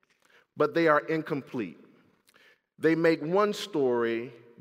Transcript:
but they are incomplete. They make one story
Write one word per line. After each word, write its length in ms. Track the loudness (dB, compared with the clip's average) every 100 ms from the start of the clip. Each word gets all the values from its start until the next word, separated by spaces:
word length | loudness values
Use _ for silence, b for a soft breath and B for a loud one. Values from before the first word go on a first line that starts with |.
| _ b b b b -4
but 200 | -2 2
they 120 | 4
are 120 | 4
incomplete. 800 | 0 -4 -4 -8 -6 -8 -8 -12 -20 _ _ _ _ b b b b _
They 160 | 0
make 260 | 2 2 2
one 280 | 0 0 0
story 800 | -2 -6 0 2 2 0 -2 -8 -16 -20 -10